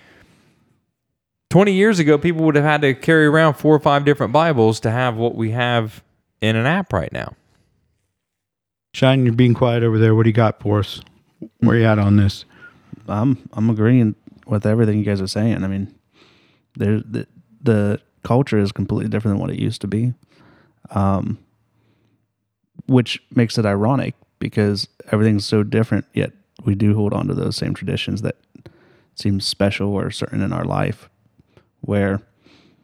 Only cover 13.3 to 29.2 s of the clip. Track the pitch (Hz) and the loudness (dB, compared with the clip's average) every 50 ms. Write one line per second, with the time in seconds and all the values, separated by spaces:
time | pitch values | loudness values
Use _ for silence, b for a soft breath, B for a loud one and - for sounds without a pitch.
13.3 | 127 - - - - 107 110 117 113 107 107 117 127 127 113 107 104 _ - - | -2 -2 -6 -10 -6 -2 -2 0 0 2 2 4 4 4 2 2 -2 _ -12 -20
14.3 | - _ - - 107 101 - 107 110 117 113 107 104 104 104 104 101 98 95 98 | -20 _ -8 -4 -4 -2 0 0 2 2 2 2 2 0 0 -2 -2 -2 -4 -4
15.3 | - 104 107 117 101 92 95 95 95 98 101 104 - _ _ _ b b b b | -4 -2 -2 0 -2 -2 -4 -4 -4 -6 -8 -8 -12 _ _ _ b b b b
16.3 | b b b b b b b b - - 104 101 107 107 - 107 107 113 - - | b b b b b b b b -8 -4 -2 0 0 -2 -4 -6 -8 -10 -10 -10
17.3 | _ _ _ _ _ _ 139 123 110 104 101 104 104 - _ _ _ _ - - | _ _ _ _ _ _ 0 2 2 2 2 0 -2 -4 _ _ _ _ -4 0
18.3 | 117 127 139 - 113 107 101 98 - - 98 - 107 101 104 110 107 107 113 107 | 0 0 0 0 0 0 0 0 -2 -6 -6 -4 -4 -4 -4 -4 -4 -2 -2 -2
19.3 | 98 101 87 90 92 95 107 107 110 - - 98 98 110 120 123 123 _ _ b | -2 -2 -4 -6 -6 -4 -4 -6 -6 -6 -8 -6 -4 -2 -2 -4 -6 _ _ b
20.3 | b b b b b b b b b b b - - 101 98 98 98 98 - - | b b b b b b b b b b b -6 -4 -2 0 0 0 -2 -4 -6
21.3 | - - _ _ _ _ _ _ _ _ _ _ _ _ _ _ _ _ _ _ | -10 -12 _ _ _ _ _ _ _ _ _ _ _ _ _ _ _ _ _ _
22.3 | _ _ _ _ _ _ _ _ _ - - - 131 127 117 - - - _ - | _ _ _ _ _ _ _ _ _ -12 -4 0 2 2 2 0 -6 -12 _ -4
23.3 | - 131 117 107 - 120 107 104 101 101 107 120 139 131 - - - _ _ _ | -2 -2 0 0 0 -2 -2 0 0 0 0 0 0 -2 -4 -6 -8 _ _ _
24.3 | _ - - 110 - 110 104 104 101 98 - - _ - - - - 104 107 110 | _ -10 -10 -6 -2 0 0 0 0 -4 -6 -12 _ -16 -8 -4 0 2 2 2
25.3 | 107 101 101 - 110 107 104 107 113 110 113 - 104 98 - _ - 110 - - | 2 0 -2 0 0 0 0 0 0 -2 0 0 -2 -4 -4 _ -4 -4 -4 -4
26.3 | - _ _ _ _ - - 104 98 98 110 104 104 107 104 101 - 90 90 95 | -6 _ _ _ _ -8 -4 -2 -2 0 0 0 0 0 -2 -2 -2 -4 -4 -4
27.3 | 92 90 92 101 - - - 90 - - 95 95 95 - - 98 98 98 110 - | -4 -4 -4 -4 -6 -6 -6 -6 -6 -8 -8 -6 -6 -6 -6 -6 -6 -6 -6 -8
28.3 | - _ _ _ _ - - b b b b b b b b b b - | -8 _ _ _ _ -20 -20 b b b b b b b b b b -6